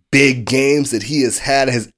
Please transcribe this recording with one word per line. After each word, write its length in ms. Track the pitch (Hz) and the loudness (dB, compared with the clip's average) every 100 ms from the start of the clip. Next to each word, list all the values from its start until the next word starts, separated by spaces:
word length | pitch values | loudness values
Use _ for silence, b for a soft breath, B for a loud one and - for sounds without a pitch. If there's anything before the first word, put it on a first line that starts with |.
| - | -2
big 340 | 139 139 123 | 2 4 2
games 460 | 104 131 139 147 143 | -2 0 2 0 0
that 140 | 113 | -4
he 180 | 107 147 | -4 -2
has 160 | 123 - | -2 -2
had, 320 | 139 139 131 | -2 0 0
has 200 | 120 107 | -2 -6